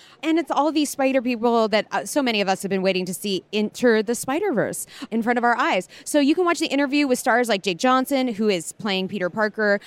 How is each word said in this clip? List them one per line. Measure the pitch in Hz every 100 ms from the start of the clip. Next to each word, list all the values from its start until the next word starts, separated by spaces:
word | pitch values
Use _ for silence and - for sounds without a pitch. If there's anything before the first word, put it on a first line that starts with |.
| - -
and | 311 320
it's | 302
all | 294 294
these | 302 294
spider | - 269 262
people | 247 233 233 233 220
that, | 208 -
uh, | 196
so | 202 294
many | 254 214
of | 190
us | 190
have | 196
been | 190
waiting | 190 185 180
to |
see | 180 208 190 -
enter | 208 214 - 247 220
the | 214
Spider-Verse | 240 - 294 403 226 131 - - - 262
in | 226
front | 226 240
of |
our | 240 233
eyes. | 311 214 - -
So | - 302
you | 277
can | 320
watch | 349 349
the | 320
interview | 269 285 294 285
with | 247
stars | 262 233 233
like | 202
Jake | 202 175
Johnson, | 254 262 254 269 254
who | 202 214
is | 180 -
playing | - 208 190 185
Peter | 202 180
Parker, | 185 214 220 208 202